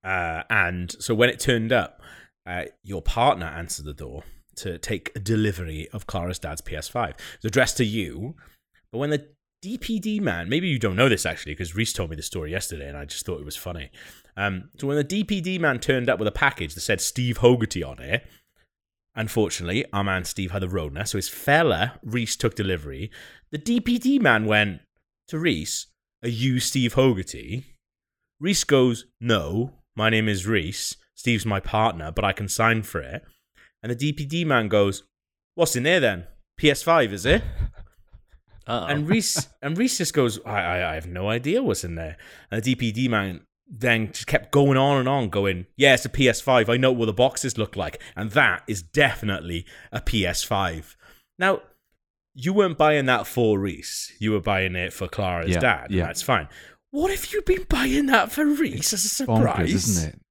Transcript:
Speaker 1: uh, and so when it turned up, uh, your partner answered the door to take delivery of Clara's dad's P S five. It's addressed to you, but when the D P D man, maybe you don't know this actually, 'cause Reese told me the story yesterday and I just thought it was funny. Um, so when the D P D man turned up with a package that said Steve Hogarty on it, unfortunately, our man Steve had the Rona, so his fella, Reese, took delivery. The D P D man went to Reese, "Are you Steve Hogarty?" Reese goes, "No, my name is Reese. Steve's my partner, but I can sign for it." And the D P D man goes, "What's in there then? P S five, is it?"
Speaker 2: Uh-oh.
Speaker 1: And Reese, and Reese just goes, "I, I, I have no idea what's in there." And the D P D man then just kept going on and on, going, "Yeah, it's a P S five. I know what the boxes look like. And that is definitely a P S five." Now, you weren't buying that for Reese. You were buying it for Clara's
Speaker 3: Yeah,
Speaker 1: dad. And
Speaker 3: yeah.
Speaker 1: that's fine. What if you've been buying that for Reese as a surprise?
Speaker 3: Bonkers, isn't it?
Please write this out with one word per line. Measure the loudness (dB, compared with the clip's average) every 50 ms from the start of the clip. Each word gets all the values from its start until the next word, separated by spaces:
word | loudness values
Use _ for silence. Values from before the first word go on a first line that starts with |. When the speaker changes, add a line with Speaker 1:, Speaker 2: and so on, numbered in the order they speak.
| -4
Speaker 1:
uh, | -2 -2 -2 -2 -2 -4 -6 -4 _
and | 2 2 2 2 0 -4 -6 -8 -8 -10
so | -4 -2 4
when | 4 4 4
it | 4 0
turned | 0 2 2 2 2 2 2
up, | 2 2 0 _ -20 -20 -20 -20 -20 -20 _ _ _ _
uh, | -8 -8 -8 -8 -10 _ _ _
your | -8 -8 -2
partner | -2 -2 2 4 4 2 2 2 -4
answered | -8 -8 -10 -10 -8 -10 -10 -10
the | -12 -12
door | -12 -12 -12 -12 -14 -16 -16 -20 -20 _ _ _
to | -10 -8 -8 -8
take | -8 -6 -6 -6 -6 -6 -10 _ -8
delivery | -2 0 2 2 2 2 0 -2 -8 -8 -8 -10 -10 -10
of | -12 -12 -10
Clara's | -6 -6 -4 -4 -4 -6 -6
dad's | -8 -10 -10 -10
P | -10 -8 -8
S | -8 -10
five. | -6 -4 -4 -4 -4 -6 -12 -18 -18 -16
It's | -8 -8
addressed | -2 0 2 0 2 2
to | 0 0
you, | 0 0 -4 -4 -6 -8 -10 -10 -12 -12 -16 -20 -20 _ _ _ _ _ _ _ _
but | -6 -4
when | -2 -2
the | -2 -2 -4 -10 _ _ _ _ _ _
D | -12 -10 -10
P | -8 -6 -4 -4 -4
D | -2 -4 -4 -2
man, | -2 -2 -2 -2 -2
maybe | -2 -2 0 0 0
you | -2 0
don't | 0 0 2
know | 4 4 4
this | 4 2 0
actually, | -4 -6 -6 -10 -10 -8
'cause | -8 -8 -6 -4
Reese | -4 -4 -4
told | -4 -6 -6 -6
me | -8
the | -10
story | -10 -8 -8 -8 -6 -6
yesterday | -6 -6 -6 -8 -10 -12 -12
and | -12 -12
I | -14 -12
just | -12 -12 -10 -8
thought | -8 -8 -8
it | -8
was | -12 -12
funny. | -10 -10 -10 -10 -10 -12 -14 _ -20 -20 -20 -20 -20 _ _ _
Um, | -4 -2 -2 -2 -4 -10 -14 _ -6
so | -4
when | -2 0
the | 0 -2
D | 0 -2 -4 -2
P | -2 -2 -2
D | -2 -4 -2 0
man | 0 0 0 0
turned | 0 0 0 2 2 0
up | 0 2
with | 0 -2
a | 0 2 0
package | 0 2 -2 -8 -8 -8
that | -8
said | -2 -2 -2 -2
Steve | -2 -4 -2 -2 -2 -2 0
Hogarty | 6 6 6 6 6 0 -4 -4 -6 -6
on | -6 -10 -14
it, | -4 -4 -4 -4 -4 -10 _ _ _ _ _ _ _ _ _ _ _ _ _ _ _ _ _
unfortunately, | -8 -6 -2 0 0 0 0 -2 -6 -4 -4 -2 -4 -4 -4
our | -4 -2 -2
man | 0 -2 -2 -4
Steve | -6 -6 -6 -6 -4
had | -4 -4
the | -4 -2
Rona, | -4 -4 -4 -6 -6 -8 -6
so | -4 -4
his | -4 -6 -6
fella, | -10 -6 0 2 2 4 4 2 2 2 0 -2 -4 -12 -10
Reese, | -4 -4 -4 -2 -4 -4
took | -2 -2 -2 -2
delivery. | -2 -2 -2 -2 -4 -6 -12 -10 -10 -12 -12 -12 -18 -20 -20 -20 -20 _ _
The | -12
D | -8 -2 0 0 0
P | 2 0 -2
D | 0 2 2 2 4
man | 6 4 4 4 4
went | 4 4 4 4 2 -2 -8 _ _ _ _ _ _ _ _ _
to | -10 -6 -2
Reese, | 0 0 0 0 -4 -6 -8 -8 -8 _ _ _ _ _ _ _ -6
"Are | -6
you | -2 0 0 2 2 0
Steve | 0 0 0 0 0 2 4
Hogarty?" | 4 4 4 4 2 -4 -8 -12 -14 -10 -10 -10 -10 -10 -12 -20 _ _ _ _ _ _ _ _ _ _ _ _ _
Reese | -2 0 0 0 2
goes, | 4 6 6 6 4 2 -2 -10 _ _ _
"No, | 0 2 2 2 2 -2 -2 -2 -2 -2 -6 _ _ _ _
my | 0 0 2
name | 2 2 2 2
is | -2 -2 -2
Reese. | 0 0 0 -2 -2 -6 -6 -8 -8 -8 _ _ _ _
Steve's | -6 -2 0 0 0 0
my | -2 -2 -2
partner, | -2 -2 0 2 2 0 0 -4 -10 -6
but | -4 -2 -2
I | -2 -2
can | -2 -6
sign | -6 0 2 2 2 2 2 -2
for | -4 -8 -8
it." | -8 -8 -12 -12 -14 -16 _ _ _ _ _ _ _ _ _ _
And | -6 -6
the | -4
D | -2 -2 -2 -2
P | -2 -6
D | -4 -2 -2 0
man | 2 2 2 2
goes, | 4 4 4 4 4 2 -4 _ _ _ _ _ _ _ _ _ _ _
"What's | 0 2 2 2
in | 0 2
there | 2 4 4
then? | 4 2 0 -2 -10 -14 -20 -20 _ _ _
P | 2 4 4
S | 4 4 2
five, | 4 4 4 4 2 -2
is | -2 2
it?" | 2 2 2 2 -4 -4 -4 -4 -4 -6 -12 -20 -20 _ _ _ _ -20 -20 _ _ -20 _ _ _ -20 -18 -8
Speaker 2:
Uh-oh. | -6 -6 -4 -2
Speaker 1:
And | -2 -2 -2 2
Reese, | 2 2 2 2 0 -2 -2 -4 -6 _ _
and | -6 -6 0
Reese | 0 0 0 0 -2
just | -4 0 2
goes, | 2 2 2 0 -4 -8
"I, | -4 -2 -2
I, | 0 0 -2 -2 -2 -2
I | -4
have | -6 -8
no | -8 -6 -4 -2 -2
idea | -2 -2 0 0 0 0
what's | 0 0 -2 -2 -4
in | -8 -8
there." | -8 -8 -10 -12 -14 -20 -20 -20 -20 -12 _
And | -6 -2
the | 0
D | 0 0
P | 2 0 -2
D | 0 0 0
man | 2 2 0 0 -2 -6 -10 _ _ _ _ _
then | _ -10 -2 2 2 2 2 0 -2
just | -6 -10 -4
kept | 0 0 0 0 4
going | 4 6 6 6 6
on | 6 6 4 4
and | 2 2 2
on, | 0 0 0 0
going, | 0 0 0 0 -2 -2 -8 _ _
"Yeah, | 4 6 8 8
it's | 6 4
a | -4
P | 0 4 4
S | 4 4 4
five. | 2 4 4 4 6 4
I | 2
know | 4 4 4
what | 4 4 0
the | 0 4
boxes | 4 4 4 4 -2 -6 -4 -2 -2
look | -4 -4 -2
like. | -6 -6 -6 -6 -12 -18 -14 -8
And | -8 -8 0
that | 4 4 4 4 4 0 -4
is | -6 -6 -6
definitely | -6 -2 2 4 4 4 2 -2 -2 -2 -2 -4 -4 -6 -6 -6 -6 -10 -20 -20 -18 -8
a | -8 -4
P | -2 0 2 2 2
S | 2 0 -2 -2
five." | 0 0 0 0 -2 -4 -6 -12 -16 -20 _ _ -20 -20 _ _ _ _
Now, | 0 0 0 0 0 -4 _ _ _ _ _ _ _ _ _ _ _ _ _ _
you | -4 -4 2 4
weren't | 4 4 2 4
buying | 4 4 4 4 4 4
that | 2 2 2 0
for | -2 0 2 4 4 4 2
Reese. | 0 -2 -4 -8 -10 -10 -8 -8 -10 -10 -8 _
You | 0 0
were | 0 2
buying | 2 2 2 2 2 0 0
it | -2 -4 -4 -6
for | -8 -8
Clara's | -6 -4 -4 -2 -2 -2 -2 0 0
Speaker 3:
Yeah, | 2 4
Speaker 1:
dad. | 4 4 2 2 -2
And | -2 0
Speaker 3:
yeah. | 0 0
Speaker 1:
that's | 0 -4 -6 0
fine. | 2 2 2 0 -4 -14 -20 -20 -20 -20 _ _ _
What | -2 -2 0 0
if | 0 -4 -6 -4 -6
you've | -2 2
been | 2 0 0 2 0
buying | 0 2 2 2 2 2 2
that | 4 4 2 2 2
for | 0 0 2
Reese | 2 2 2 0 -2 -2 -2 -2 -2 0
as | 0 -2
a | -2
surprise? | -2 -2 0 2 4 4 4 4 2 0 0 2
Speaker 3:
Bonkers, | 2
isn't | 0 2 2 0 0 0 -4 -8
it? | -14 _ _